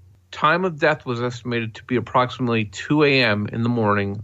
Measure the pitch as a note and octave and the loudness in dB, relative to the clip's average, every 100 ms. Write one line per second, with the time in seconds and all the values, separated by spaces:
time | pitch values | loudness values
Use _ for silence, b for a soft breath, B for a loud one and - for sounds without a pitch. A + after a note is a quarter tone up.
0 | - _ _ - D3+ E3+ F#3+ D3 D#3 D3+ | -20 _ _ -2 2 2 0 0 0 0
1 | B2+ A#2+ B2 B2 B2 A#2+ A2 - - B2 | -2 -4 -4 -6 -4 -4 -4 -8 -4 -2
2 | A2 B2+ B2 - B2 A2+ G#2 - - D3+ | 0 0 0 0 0 0 -2 -6 0 4
3 | D3 C3+ A#2+ G#2 G#2 A#2 A#2 A#2+ G#2 G2+ | 4 4 2 0 -2 -2 -2 0 2 2
4 | G2+ G#2 | 0 -6